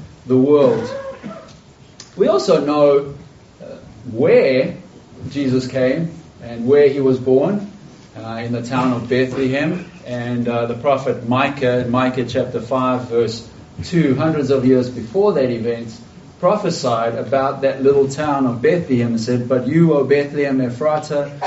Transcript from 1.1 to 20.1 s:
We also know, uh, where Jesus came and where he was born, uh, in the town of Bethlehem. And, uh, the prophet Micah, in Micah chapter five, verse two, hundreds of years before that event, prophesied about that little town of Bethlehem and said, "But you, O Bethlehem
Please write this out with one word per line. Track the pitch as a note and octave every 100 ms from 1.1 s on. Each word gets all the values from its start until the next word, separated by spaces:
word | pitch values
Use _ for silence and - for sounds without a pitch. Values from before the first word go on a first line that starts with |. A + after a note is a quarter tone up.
| - - - - - - - - - - -
We | B3+
also | F#4 - D#3
know, | C#3+ D3 C#3+ C#3 C#3+ - - - - -
uh, | - - - - -
where | A2 E3 B3 D3+ B2+ - - - - - - -
Jesus | C#3 C3+ B2+ -
came | C3 B2+ D#3+ E3 - - -
and | A#2 A#2 A#2+
where | D3 C#3+
he | C#3
was | C3 A#2+
born, | C3 C3 E3+ G#3 - - - - -
uh, | A2 A2 A2+
in | A#2+
the | A#2+
town | - C3 B2+
of | A#2+ A2+
Bethlehem. | B2+ C3 B2+ C3 C#3 D#3+ F3+ - -
And, | - B2 A#2+ A#2+ A#2+
uh, | A#2 A#2
the |
prophet | A#2 C#3+ C3 B2+ A2 A#2
Micah, | B2+ C#3 - B2 B2
in | A#2+
Micah | B2 B2+ C3 A#2+
chapter | C3+ A#2 A#2
five, | - C3 B2+ B2 A#2
verse | A#2 A2 - - - - -
two, | - F3 C#3+ C3
hundreds | D#3+ D3+ C3
of | C3+ B2
years | B2+ A#2+
before | - - F#3+ G#3
that | D#3 B2+
event, | A2+ A#2 A#2 A#2 - - - - -
prophesied | F#3 G#3 F#3+ - C3 A2+ A#2
about | A2+ A2 C3+ C3+ -
that | C3+ C3
little | C3+ C#3 C3+
town | - D3+ C#3 B2+
of | A2+
Bethlehem | D3 F3 D3+ B2 A#2+
and | A2+
said, | A#2+ B2 A#2+
"But | B2+ A#2
you, | D#3+ E3
O | D3
Bethlehem | B2